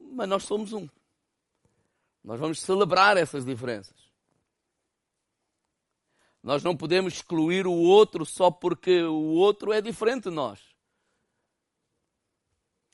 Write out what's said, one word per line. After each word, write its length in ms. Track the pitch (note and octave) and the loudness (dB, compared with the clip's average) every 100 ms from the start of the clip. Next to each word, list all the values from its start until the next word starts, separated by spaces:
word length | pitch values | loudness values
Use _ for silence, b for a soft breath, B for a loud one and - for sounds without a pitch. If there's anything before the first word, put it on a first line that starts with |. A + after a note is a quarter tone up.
| - | -14
mas 160 | B3+ F#3+ | -8 -2
nós 140 | G3 | -2
somos 320 | - G#3 G#3 | -2 -6 -6
um. 120 | A3 D#3+ _ _ _ _ _ _ _ _ _ _ _ _ _ | -10 -14 _ _ _ _ _ _ _ _ _ _ _ _ _
Nós 160 | - A#2 | -14 -8
vamos 220 | D#3 D#3+ | -8 -6
celebrar 560 | - F#3+ F#3 F3+ G3+ F#3+ | -2 0 2 4 4 4
essas 300 | D#3+ C#3+ B2+ | 0 -4 -8
diferenças. 500 | A#2+ B2 G#2 G2 _ _ _ _ _ _ _ _ _ _ _ _ _ _ _ _ _ _ _ _ _ _ _ _ _ | -8 -8 -10 -12 _ _ _ _ _ _ _ _ _ _ _ _ _ _ _ _ _ _ _ _ _ _ _ _ _
Nós 200 | A#2 C#3+ | -4 -2
não 140 | E3+ D#3+ | -2 -4
podemos 380 | D#3+ F3+ F#3+ | 0 0 0
excluir 520 | - - E3 D#3+ F#3 F#3 | -6 -6 -2 0 0 0
o 60 | |
outro 540 | E3+ E3+ G3+ G#3 F3 D3+ | 2 6 8 6 2 -8
só 240 | - F3+ | 0 0
porque 520 | - F3+ E3+ F#3 F3 | 2 -4 -4 0 2
o 280 | E3 D#3 D#3 | 2 -2 0
outro 400 | E3 G3+ G#3 G3+ | 2 2 2 -2
é 80 | G#3+ | -2
diferente 440 | G#3+ F3+ A3 C4 | -2 -2 -2 -2
de 100 | G3 | -6
nós. 260 | D#3+ B2 G2+ _ _ _ _ _ _ _ _ _ _ _ _ _ _ _ _ _ _ _ _ _ _ _ | -6 -6 -8 _ _ _ _ _ _ _ _ _ _ _ _ _ _ _ _ _ _ _ _ _ _ _